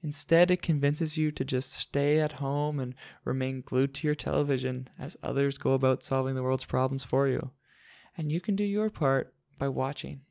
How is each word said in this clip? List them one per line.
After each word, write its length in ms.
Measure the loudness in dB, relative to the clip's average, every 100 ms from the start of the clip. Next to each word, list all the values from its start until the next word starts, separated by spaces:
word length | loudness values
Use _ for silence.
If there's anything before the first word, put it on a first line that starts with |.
Instead, 480 | -6 -6 2 6 6
it 120 | 4
convinces 540 | 2 2 2 0 -2 0
you 160 | -2
to 120 | 0
just 280 | -2 0 -2
stay 480 | -4 -4 0 2 2
at 120 | 2
home 460 | -2 -2 0 0 -2
and 160 | -4 -8 -18 -10
remain 360 | -4 -2 -2 -4
glued 320 | -2 2 2
to 120 | 0 -2
your 80 |
television 760 | -2 0 0 2 0 0 -4 -8 -10
as 180 | -10 -8
others 360 | -4 0 0 0
go 140 | 0
about 300 | 2 4 2
solving 340 | 0 -2 0 -2
the 60 |
world's 240 | 0 -2 0
problems 360 | 0 0 -2
for 240 | -2 0 2
you. 240 | 0 -4 -10 _ _ -20 -20 -20 -6
And 140 | -2
you 100 | -2
can 140 | 0 0
do 80 |
your 240 | 0 0 -2
part 460 | 0 2 2 -2 _ _ _
by 100 | -4
watching. 520 | -2 -2 -4 -10 -12 -16